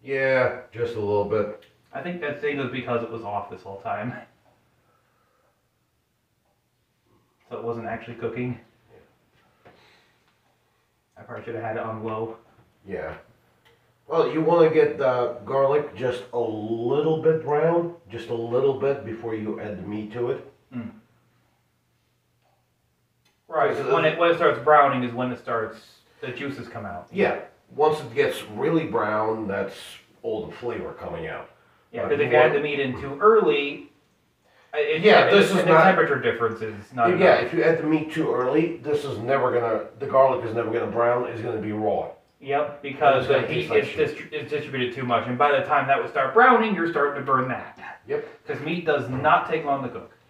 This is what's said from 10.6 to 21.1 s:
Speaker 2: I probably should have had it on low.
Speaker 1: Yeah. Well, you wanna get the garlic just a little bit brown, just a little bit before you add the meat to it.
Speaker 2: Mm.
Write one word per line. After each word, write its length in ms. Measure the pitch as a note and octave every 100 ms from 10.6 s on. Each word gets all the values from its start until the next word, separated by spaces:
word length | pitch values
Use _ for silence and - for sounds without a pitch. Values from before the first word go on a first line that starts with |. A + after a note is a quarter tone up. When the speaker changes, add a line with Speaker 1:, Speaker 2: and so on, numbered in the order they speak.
| _ _ _ _ _ _
Speaker 2:
I 60 |
probably 200 | - A#2+
should 120 | - A2+
have 80 | A2+
had 100 | A2
it 80 |
on 220 | A2+ A2 A2+
low. 320 | A2 A2+ - _ _ _ _ -
Speaker 1:
Yeah. 280 | - - - - _ _ _ _ _ _ _ _
Well, 240 | D#3+ D3+
you 80 | D3+
wanna 280 | D#3+ E3+ D#3
get 280 | D#3 D3 -
the 380 | C3 B2 - - G#2
garlic 480 | C#3 C3+ D3 -
just 300 | - C3 - -
a 80 | A#2+
little 840 | A2+ G#2+ G#2+ A2+ A#2+ C#3 D#3 D#3+
bit 220 | D#3+ D#3+
brown, 520 | C#3 D3 D#3+ E3+ E3+ - -
just 200 | A#2 -
a 40 |
little 420 | A#2 A#2 B2 C#3 C3+
bit 240 | C#3 C#3 -
before 300 | G#2+ A#2 A2
you 240 | G#2+ G#2
add 180 | G#2 F#2+
the 20 | F#2
meat 280 | G#2+ G#2+
to 180 | A#2+ B2
it. 220 | C#3 - _ _
Speaker 2:
Mm. 180 | B2 G#2+ - _